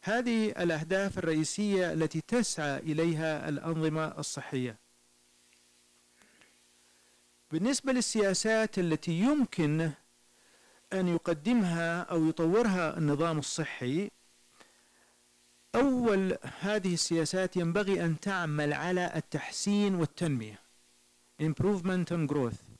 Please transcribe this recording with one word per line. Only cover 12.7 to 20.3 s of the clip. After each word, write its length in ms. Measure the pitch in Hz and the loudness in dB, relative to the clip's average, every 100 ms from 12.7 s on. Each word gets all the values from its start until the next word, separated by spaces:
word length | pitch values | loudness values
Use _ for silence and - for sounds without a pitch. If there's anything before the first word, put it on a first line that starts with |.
| 185 165 - | 2 0 0
النظام 400 | 151 143 165 156 | 0 2 2 0
الصحي، 720 | 139 - 151 - 127 151 208 _ _ _ _ _ - _ _ _ _ _ _ _ _ _ _ | -4 -4 -6 -4 -2 -2 -4 _ _ _ _ _ -20 _ _ _ _ _ _ _ _ _ _
أول 600 | 226 277 254 240 196 190 - 127 - | 2 2 4 4 4 2 -2 -8 -6
هذه 340 | 190 214 185 | -2 0 0
السياسات 640 | 170 - 165 156 185 185 185 | 0 0 0 0 0 -2 0
ينبغي 480 | 170 180 196 190 | 0 0 0 0
أن 160 | 170 156 | 0 0
تعمل 520 | 196 190 165 147 147 | -2 -2 -2 0 0
على 400 | 143 160 180 180 160 | -2 -2 0 0 -4
التحسين 800 | - 147 - - - 202 202 | -4 -6 -6 -6 0 2 2
والتنمية، 640 | 185 156 - 170 | 2 -2 -2 -2